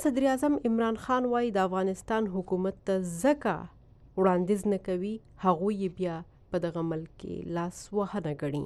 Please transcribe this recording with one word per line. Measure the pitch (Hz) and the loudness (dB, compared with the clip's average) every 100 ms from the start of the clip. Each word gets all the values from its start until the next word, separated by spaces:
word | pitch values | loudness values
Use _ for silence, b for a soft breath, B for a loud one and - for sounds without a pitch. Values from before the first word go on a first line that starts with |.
صدر | 302 254 269 | 2 2 2
اعظم | 262 294 285 233 | 2 2 2 2
عمران | 226 226 226 - | 2 0 -2 0
خان | 254 247 | 0 2
وایي | 240 240 190 | 0 0 2
د | 190 | 0
افغانستان | 185 190 185 - 220 214 185 | 2 0 -2 -2 0 0 -2
حکومت | 180 185 190 - - | -2 -2 -2 -4 -2
ته | 190 180 170 | 0 -2 0
ځکه | 254 294 226 156 170 - - - - - | 2 2 0 -4 -8 -16 -20 -20 -8 4
وړاندیز | 190 180 180 208 208 | 6 6 4 2 2
نه | 190 - | 0 0
کوي، | 180 196 220 - - 190 | -2 -2 -6 -12 0 2
هغوی | 165 196 208 | 2 2 0
یې | 190 180 | -4 -2
بیا | 180 165 170 - - | -4 -4 -10 -20 -4
په | 175 175 | -2 -2
دغه | 165 165 | -2 -2
ملک | 160 165 - | -4 -6 -12
کې | 190 175 170 170 | -10 -8 -4 -4
لاس | 175 - - 208 | -4 -8 -6 -2
وهنه | 190 202 156 147 | -2 -2 -4 -4
ګڼي. | 147 143 | -2 -4